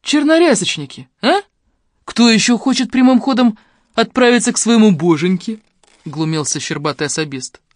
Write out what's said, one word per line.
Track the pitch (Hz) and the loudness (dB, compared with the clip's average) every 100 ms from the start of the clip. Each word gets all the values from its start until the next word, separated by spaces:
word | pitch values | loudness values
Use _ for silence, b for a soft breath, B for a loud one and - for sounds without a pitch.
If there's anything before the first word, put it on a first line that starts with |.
Чернорясочники, | - 294 302 320 349 226 175 - 139 - 127 _ | -2 0 2 4 4 2 -2 -6 -10 -16 -20 _
а? | 226 381 - _ _ _ _ _ - | -2 -2 -4 _ _ _ _ _ -12
Кто | - 233 | 2 4
ещё | 220 - 233 | 4 2 0
хочет | 269 254 254 | 0 -2 -2
прямым | - 254 262 | 2 2 2
ходом | 269 254 247 214 b b b | 0 0 0 -2 b b b
отправиться | - 226 - 247 240 - | -4 -4 2 2 2 0
к | - | -4
своему | 214 233 214 | 0 4 4
боженьке?» — | 165 175 156 175 185 - 220 _ _ _ _ - | 4 2 0 0 -2 -6 -12 _ _ _ _ -14
глумился | 147 160 160 151 147 | -6 -4 -4 -4 -6
щербатый | - 160 151 139 147 | -6 -6 -6 -4 -6
особист. | - 156 135 - - _ | -4 -6 -8 -12 -18 _